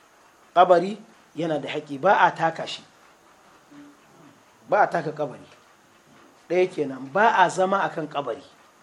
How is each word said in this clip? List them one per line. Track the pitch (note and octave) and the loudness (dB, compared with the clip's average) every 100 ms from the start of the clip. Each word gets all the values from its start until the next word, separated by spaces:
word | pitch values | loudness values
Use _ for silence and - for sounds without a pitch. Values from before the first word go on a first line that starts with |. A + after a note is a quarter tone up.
| _ _ _ _ _ | _ _ _ _ _
Kabari | E3+ F3+ F3 F#3 G#3+ - - _ - | 4 6 6 2 -8 -14 -20 _ -8
yana | E3 D3+ | -4 -4
da | C3+ | -4
haƙƙi, | D3+ D3 C#3 | -8 -8 -2
ba | E3 A#3 F3+ | 2 4 4
a | |
taka | - E3 D#3+ B2 | 2 -2 -4 -10
shi. | - - _ - _ _ _ _ _ _ - C#3+ _ _ _ - _ _ _ - | -12 -16 _ -20 _ _ _ _ _ _ -20 -20 _ _ _ -20 _ _ _ -2
Ba | G3+ | 2
a | F3+ | 2
taka | F3+ D#3 | 0 -6
kabari. | D3 C#3+ - - - _ _ _ _ _ - - _ _ | -6 -8 -8 -20 -20 _ _ _ _ _ -20 -20 _ _
Ɗaya | F3 F#3 | 0 0
kenan, | F3 C3+ C3 C3+ | -2 -6 -6 -6
ba | F#3 A3 G3 | 2 2 4
a | F3 | 2
zama | D3+ F#3 G3 | 2 0 0
a | D#3+ | -2
kan | E3 D3+ | -6 -8
kabari. | C#3+ C3+ A2 - - _ _ | -8 -8 -10 -12 -20 _ _